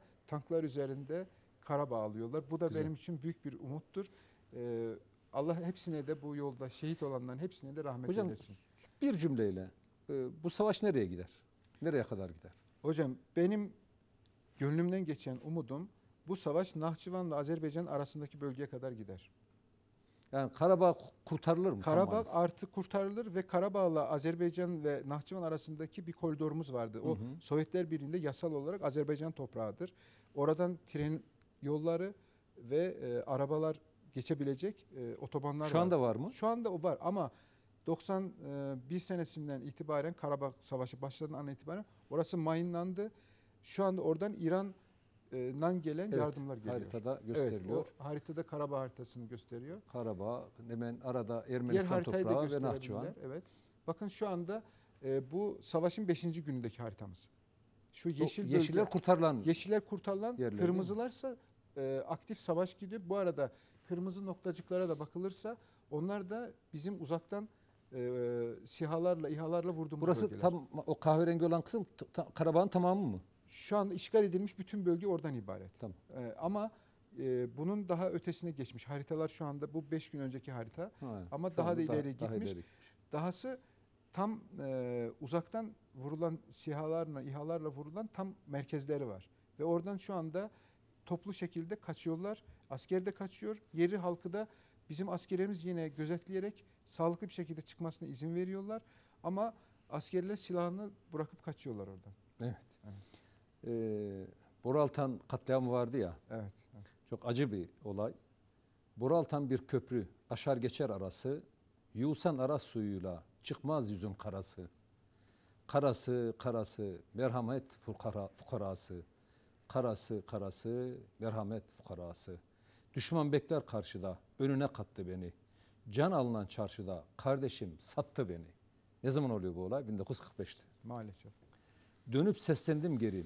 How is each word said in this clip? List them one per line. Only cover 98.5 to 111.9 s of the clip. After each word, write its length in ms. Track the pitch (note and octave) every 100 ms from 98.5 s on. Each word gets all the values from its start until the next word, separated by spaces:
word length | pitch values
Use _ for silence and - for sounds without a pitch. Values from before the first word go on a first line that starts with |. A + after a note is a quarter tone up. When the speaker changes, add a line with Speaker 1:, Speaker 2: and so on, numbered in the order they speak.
| F#3+ G3 A3 - - - _
Speaker 1:
Ama 300 | E3 F#3+ A3+ A3 - _ -
askerler 460 | D3+ - F#3 F3+ G#3
silahını 540 | - F3+ F3 F#3 G#3 - -
bırakıp 300 | D#3 D#3 -
kaçıyorlar 440 | - D3 C#3 G#2+ G2
oradan. 260 | F#2+ G2+ G2 _ -
Speaker 2:
Evet. 160 | A#2+ G#2 - _
Speaker 1:
Evet. 100 | G#2+ G2+ G2 - - - _ _ -
Speaker 2:
Ee, 580 | A#2 A2 G#2+ G#2 G2 F#2+ - - _
Boraltan 560 | A#2+ C#3+ C#3+ C#3+ C3+ A#2+ -
katliamı 440 | B2+ - C3 B2+
vardı 260 | B2 A#2+ C3
ya. 200 | F#2+ E2+ -
Speaker 1:
Evet, 120 | A2+ G2+ - - G#2+
evet. 100 | G2+ _ -
Speaker 2:
Çok 180 | A2+ A#2
acı 240 | A#2+ C#3
bir 180 | G2+ E2+ - G#2+
olay. 280 | G2 A2 - _ _ _ _ _ _ _ -
Boraltan 520 | B2 E3+ D#3 D3 C#3
bir 180 | B2+ -
köprü, 400 | C3 - B2 F#2+ - -
aşar 280 | A#2+ - C3
geçer 320 | A#2 - C#3
arası. 520 | G2 F#2+ - B2+ D3 - _ _ _ _